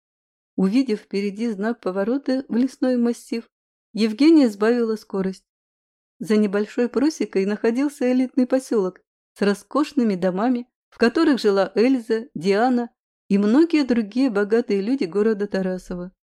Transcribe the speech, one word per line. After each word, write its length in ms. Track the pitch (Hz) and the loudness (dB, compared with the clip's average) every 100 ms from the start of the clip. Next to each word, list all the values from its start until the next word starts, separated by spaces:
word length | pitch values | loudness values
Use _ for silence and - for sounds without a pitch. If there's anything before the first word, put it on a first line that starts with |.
| _ _ _ _ _ - | _ _ _ _ _ -2
Увидев 440 | 190 240 262 208 | 0 0 0 -4
впереди 500 | - 196 202 202 240 | -6 -6 -6 -4 -6
знак 320 | 190 214 240 | -4 -6 -4
поворота 640 | 185 190 208 277 277 262 - | -6 -4 -2 -4 -2 -4 -2
в 80 | 226 | -2
лесной 420 | 262 - 254 247 | -2 -2 -2 0
массив, 520 | 233 233 - 233 - _ _ _ _ | -2 -4 -8 -10 -10 _ _ _ _
Евгения 560 | 208 220 214 302 320 247 | -2 -2 2 6 6 4
сбавила 480 | 202 214 247 226 220 | 2 0 0 0 -4
скорость. 500 | - 196 190 190 _ _ _ _ _ _ _ - | -6 -6 -6 -8 _ _ _ _ _ _ _ -10
За 180 | 156 214 | 0 2
небольшой 500 | 208 202 208 - 240 | 2 0 -4 -2 -2
просекой 600 | 226 294 - 208 196 190 | 0 0 -2 -4 -2 -2
находился 640 | 208 226 240 285 - 254 | -2 -2 0 -2 -2 0
элитный 340 | 254 254 - 247 | 0 0 0 0
посёлок 560 | 262 - 226 185 - _ _ _ | 0 0 -2 -2 -6 _ _ _
с 80 | - | -2
роскошными 720 | 202 196 - 269 294 - 226 | -2 -2 -2 -2 -2 0 0
домами, 540 | 185 185 185 240 240 247 _ _ | 0 -2 0 -2 -2 -6 _ _
в 100 | - | 0
которых 400 | 233 - 311 240 | 0 2 2 2
жила 320 | 214 196 185 | 2 2 0
Эльза, 540 | - 247 262 220 226 240 - | 2 2 0 -2 -6 -6 -6
Диана 560 | 185 196 254 247 233 _ _ _ - | 0 2 2 0 -4 _ _ _ -2
и 100 | 196 | 0
многие 440 | 208 262 330 302 | 4 4 4 2
другие 460 | 254 233 202 247 269 | 0 -2 -2 0 0
богатые 520 | 202 208 226 - 202 | 0 0 0 0 -2
люди 240 | 196 269 170 | -2 -2 -2
города 420 | 190 214 202 202 | 0 0 -2 -4
Тарасова. 640 | 190 185 185 - 180 180 _ | -4 -4 -6 -10 -12 -14 _